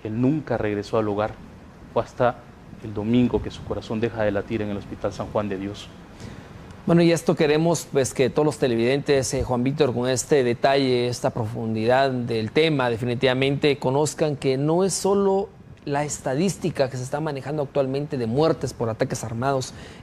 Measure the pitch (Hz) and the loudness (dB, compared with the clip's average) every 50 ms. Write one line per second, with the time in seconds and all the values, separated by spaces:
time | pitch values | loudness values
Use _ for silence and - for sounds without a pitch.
0 | - 110 107 117 123 131 156 156 - - 120 107 104 107 104 104 101 - - 113 | -10 -6 -2 0 2 2 2 0 -2 -2 -2 -2 -2 -2 -2 -4 -4 -2 0 0
1 | 107 107 101 101 107 107 - - - - - - - - - - - - - - | 0 0 0 0 -2 -2 -4 -8 -16 -20 -20 -20 -20 -20 -20 -20 -20 -4 -2 -2
2 | 113 - - - 127 120 120 - - - - - - - - - - 110 104 107 | -2 -2 -2 0 2 2 2 0 -6 -20 -20 -20 -20 -20 -18 -14 -14 -8 -6 -4
3 | 104 110 120 123 123 120 - 104 110 107 - - - - 107 104 - - 120 110 | 0 2 4 4 4 4 2 0 -2 -4 -8 -12 -10 -8 -8 -8 -6 -6 -4 -2
4 | 113 117 110 113 110 104 101 101 95 - 113 110 104 104 101 101 95 - - - | -2 -2 0 0 0 0 0 0 -2 -2 -4 -4 -4 -4 -4 -6 -8 -10 -10 -6
5 | - 104 98 - 110 95 - 113 104 101 98 95 98 101 104 - - - - - | -6 -6 -4 -6 -8 -4 -2 -2 -2 -2 -4 -6 -6 -8 -8 -10 -14 -18 -18 -20
6 | - - - - - - - - - - - - - - - - - - 170 170 | -20 -20 -20 -18 -18 -16 -16 -18 -18 -20 -20 -20 -20 -20 -20 -6 0 4 6 6
7 | 175 165 170 160 - - 170 - 165 143 147 156 160 170 165 147 - - - 139 | 6 6 4 4 2 2 2 4 4 4 4 4 4 2 2 0 -2 -2 0 0
8 | 131 - - - 135 117 - - 151 151 135 - - 131 117 113 117 120 135 143 | 0 0 2 2 2 2 2 2 2 2 2 0 0 0 2 2 2 2 2 2
9 | 131 - 143 135 127 - - 131 120 - 127 120 123 135 139 156 151 131 113 117 | 2 2 2 2 2 0 -2 -2 -2 -2 0 0 0 0 2 2 2 2 2 0
10 | 123 127 131 123 - - 160 143 127 120 120 120 - 139 135 143 135 131 127 120 | 0 0 0 -2 2 2 4 4 4 4 2 2 2 2 4 4 4 2 2 2
11 | 120 123 120 - - 135 - - 117 107 117 117 117 113 110 110 110 117 123 131 | 0 0 -2 -2 -2 -2 -2 -2 -4 -4 -4 -6 -4 -4 -2 0 2 4 4 4
12 | 139 139 127 123 120 123 120 113 107 107 - 151 156 165 156 139 127 123 117 107 | 4 2 0 -2 -2 -2 -2 -2 -2 0 2 2 2 4 2 2 2 0 0 0
13 | 123 123 120 120 131 127 127 131 135 139 143 139 - 147 139 - - 135 131 143 | -2 -2 -2 2 2 2 2 2 2 0 0 2 2 2 2 2 0 0 0 2
14 | 156 143 - - 165 151 147 139 - 139 131 131 143 151 160 175 190 190 - - | 0 0 0 -2 -2 -2 -2 -2 0 0 0 0 0 0 2 2 2 0 0 0
15 | - 190 202 202 196 196 196 196 202 - - - - - - - - 151 143 143 | 0 2 2 4 4 2 2 0 -2 -4 -8 -16 -20 -20 -20 -14 -8 -4 -2 -2
16 | 147 147 131 - - 147 131 139 180 202 - - - 180 - - 139 127 127 127 | -2 -4 -6 -6 -4 -4 -2 0 0 -2 -2 -2 -4 -4 0 0 -2 -2 -2 -6
17 | 127 131 - 147 156 156 143 135 127 135 151 151 143 139 - 147 139 131 131 139 | -6 -6 -6 -4 -4 -4 -6 -6 -8 -6 -6 -4 -6 -2 -2 -2 0 0 -2 -4
18 | 147 147 - 131 120 110 113 135 156 160 156 156 - 131 - - 123 113 110 - | -4 -4 -4 -4 -2 -2 2 2 2 2 2 0 -2 -6 -4 -4 -4 -4 -2 -2
19 | - - - - - 113 117 113 123 139 139 131 127 - - - - - - - | -2 -4 -4 -6 -8 -8 -6 -4 -2 0 0 -2 -2 -6 -10 -14 -16 -18 -18 -10